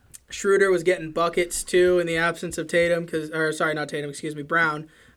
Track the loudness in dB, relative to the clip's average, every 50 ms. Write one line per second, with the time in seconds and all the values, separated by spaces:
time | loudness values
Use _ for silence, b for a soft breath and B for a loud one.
0 | _ _ -20 -20 _ _ -12 -4 2 2 4 4 6 4 4 2 4 2 0 0
1 | -2 -6 -2 0 0 0 2 0 -2 -2 -2 -8 -6 0 2 4 4 6 4 2
2 | 2 0 0 0 0 0 -2 -2 -6 -8 -6 -6 -6 0 2 2 4 4 2 0
3 | -2 -4 -4 -4 -4 -4 -4 -2 -2 -2 0 0 -2 -2 0 -2 -4 -6 -6 -6
4 | -6 -6 -10 -8 -8 -8 -8 -8 -6 -2 0 2 2 2 0 -4 -8 -12 b b
5 | b b b